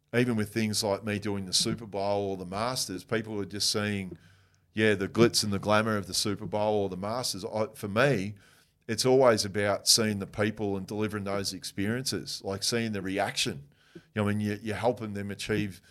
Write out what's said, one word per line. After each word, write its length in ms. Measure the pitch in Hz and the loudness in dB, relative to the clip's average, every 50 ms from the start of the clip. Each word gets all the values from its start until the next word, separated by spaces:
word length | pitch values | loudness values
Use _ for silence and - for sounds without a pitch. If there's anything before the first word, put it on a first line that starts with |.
| _ - - | _ -2 2
even 220 | 120 127 123 117 | 2 2 4 2
with 160 | 107 104 104 | 0 0 0
things 300 | - 113 110 107 107 - | 0 0 0 0 0 0
like 220 | 113 104 98 95 107 | 2 0 0 0 0
me 140 | 107 104 101 | -2 -2 -2
doing 280 | 104 107 101 98 95 | -2 -2 -4 -4 -4
the 60 | 90 | -2
Super 340 | 87 - - 117 110 107 117 | 0 0 2 0 -2 -4 -6
Bowl 440 | 104 101 98 98 101 101 101 101 98 | -6 -4 -2 0 0 0 0 0 -2
or 60 | 98 | -4
the 80 | 92 92 | -6 -6
Masters, 600 | 87 98 101 113 123 131 131 - - 95 90 - | -6 -4 -4 -2 -2 -2 -4 -4 -6 -6 -10 -6
people 300 | - 117 110 110 110 110 | -2 -2 -2 -2 -4 -6
were 100 | 101 98 | -6 -6
just 240 | 90 101 101 - - | -6 -4 -2 -2 0
seeing, 480 | - 107 104 104 104 98 95 90 85 - - - - _ _ _ _ _ _ _ - | 0 0 0 0 0 -2 -4 -6 -10 -14 -18 -20 -20 _ _ _ _ _ _ _ 0
yeah, 200 | 107 110 107 104 | 4 4 4 6
the 140 | 95 98 87 | 4 2 0
glitz 360 | - 113 120 113 - - - | 4 6 6 6 6 2 0
and 80 | 104 | 0
the 60 | 101 92 | -2 -2
glamour 380 | - 101 107 107 110 113 107 | 2 4 4 4 4 2 0
of 100 | 104 92 90 | -2 -2 -2
the 60 | 87 | -2
Super 320 | - - 107 98 95 107 | -2 0 -2 -2 -4 -6
Bowl 360 | 85 95 104 107 107 107 104 | -4 -2 0 2 2 2 2
or 60 | 101 95 | 0 -2
the 80 | 92 | -4
Masters. 480 | 90 95 104 117 127 123 - - 95 95 | -4 -6 -4 -4 -2 -2 -4 -4 -4 -6
I, 220 | - 104 107 107 104 - | -4 -2 -2 -2 -2 -4
for 140 | - - 101 | -8 -8 -2
me, 460 | 95 110 131 147 131 98 95 107 104 - - - - _ _ _ _ _ - - | 2 4 4 4 4 0 -2 -6 -8 -12 -18 -20 -20 _ _ _ _ _ -6 -6
it's 180 | 113 107 - | -2 0 4
always 380 | 127 127 135 131 120 113 101 107 | 6 6 8 8 8 6 6 2
about 420 | 101 90 104 101 104 98 - - | -2 0 0 2 2 0 0 4
seeing 320 | - - - 110 107 107 98 | 4 4 4 4 2 0 -2
the 80 | 95 | -4
people 500 | - - - 104 110 107 - 107 101 98 | -6 -2 0 0 0 0 -2 -2 -2 -2
and 100 | 98 95 | -2 -4
delivering 380 | - 110 104 110 104 104 104 98 | -6 -4 -4 -2 -2 -4 -4 -4
those 280 | 98 98 101 98 - 95 | -4 -4 -2 -4 -4 -6
experiences, 880 | 87 - - - 101 98 104 117 127 135 - 107 82 - - - - - | -8 -10 -10 -4 -2 -2 -2 -2 -2 -2 -2 -4 -4 -4 -6 -10 -8 -6
like, 180 | 98 98 95 | -6 -6 -2
seeing 300 | - - 123 117 113 113 | -2 0 0 0 0 -2
the 80 | 104 98 | -4 -4
reaction. 600 | 90 95 95 98 98 - - - - 120 90 71 - - _ _ _ _ - | -4 -2 0 0 -2 0 0 -2 -2 -2 -2 -6 -10 -18 _ _ _ _ -20
You 60 | 170 - _ - 107 | -20 -18 _ -2 0
know, 20 | 104 104 | 2 2
I 40 | |
mean, 80 | 104 104 | 2 2
you, 180 | 104 104 104 101 | 0 -2 -2 -4
you're 140 | 113 107 101 | -4 -6 -4
helping 360 | 98 107 120 120 101 110 107 101 | 0 0 0 0 0 -6 -8 -6
them 160 | 101 101 101 | -6 -6 -8
achieve, 500 | 98 - - - 110 104 104 101 90 95 _ - | -8 -8 -2 -2 0 0 0 -4 -6 -12 _ -20